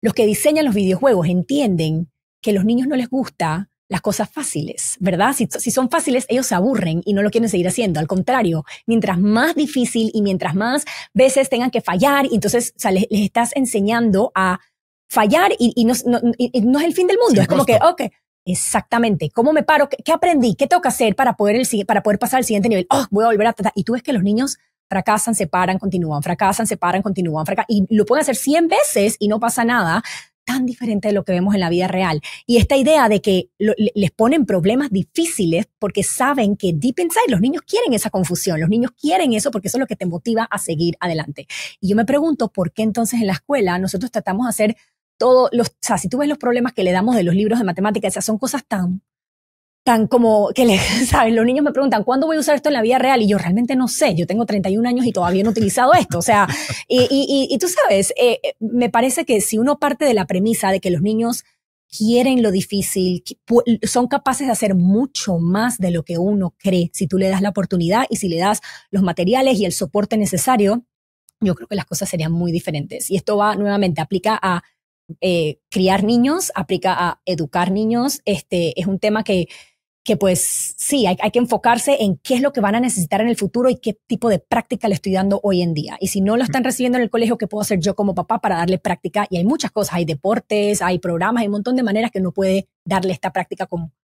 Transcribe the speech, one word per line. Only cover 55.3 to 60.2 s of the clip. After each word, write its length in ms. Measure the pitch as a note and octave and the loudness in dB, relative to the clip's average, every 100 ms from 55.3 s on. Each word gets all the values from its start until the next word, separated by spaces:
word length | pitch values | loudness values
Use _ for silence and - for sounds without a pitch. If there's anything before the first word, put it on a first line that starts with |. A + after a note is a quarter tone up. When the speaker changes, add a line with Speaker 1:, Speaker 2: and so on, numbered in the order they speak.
| F#3+ | 2
Speaker 1:
no 60 | G#3+ | 2
he 20 | |
utilizado 420 | A3 G#3 - B3+ | 2 0 2 4
esto. 240 | F4 - F3 | 4 2 -2
O 40 | |
sea, 260 | E3 G#3 G3 | 2 4 4
Speaker 2:
<laughs> 400 | C3+ - - - | 0 -6 -10 -2
Speaker 1:
y, 120 | - | 2
y, 240 | - C4+ C#4 | 2 2 2
y, 180 | C#4 C4 | 0 0
y 80 | C#4 | -2
tú 100 | F4+ | -2
sabes, 440 | A#4 A4+ G3 F#3+ - | 0 2 2 0 2
eh, 220 | B3 A#3 | 2 2
eh, 120 | - - | -4 -6
me 300 | A3 A#3+ A#3+ | -4 0 2
parece 360 | A#3 B3+ C4 E4 | 2 2 0 0
que 140 | A3 | 0
si 160 | - G#3+ | 0 0
uno 220 | B3 C#4+ | 0 0
parte 240 | C#4+ C#4+ D4 | -2 0 0
de 80 | |
la 120 | A3 | 0